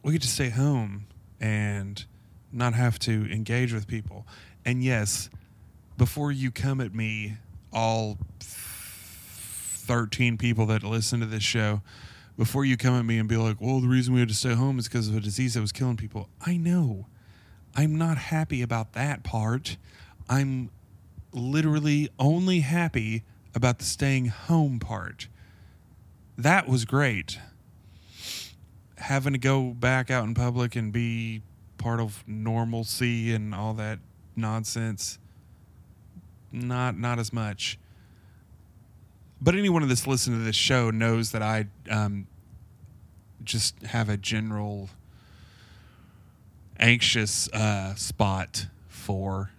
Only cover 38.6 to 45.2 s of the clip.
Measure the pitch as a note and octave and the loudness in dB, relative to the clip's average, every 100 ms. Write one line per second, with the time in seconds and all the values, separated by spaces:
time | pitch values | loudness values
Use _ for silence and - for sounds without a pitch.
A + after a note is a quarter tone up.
38.6 | - - - - - - - - C3+ F#3 | -20 -20 -20 -20 -20 -20 -20 0 2 4
39.6 | G3+ E3 C#3 A#2+ C3+ B2+ B2+ A2+ A2+ G#2+ | 4 4 4 2 2 0 0 0 0 0
40.6 | - C3 A#2 A2+ A2+ A2+ A2+ A2+ G#2+ A2 | 4 4 4 2 2 2 0 -2 0 0
41.6 | G2+ - - G#2+ G#2 G2+ F#2+ - - - | -2 -8 -4 -2 0 -4 -10 -18 -20 -20
42.6 | - - - - - - - - A2 A2+ | -20 -20 -20 -20 -20 -20 -20 -16 -6 -2
43.6 | - - A2 A2+ G#2+ G2+ F#2+ A2 A2 G#2+ | -2 -4 -4 -2 0 -2 -2 -4 -2 -4
44.6 | G#2 G2+ F#2+ - - - | -6 -8 -12 -16 -20 -20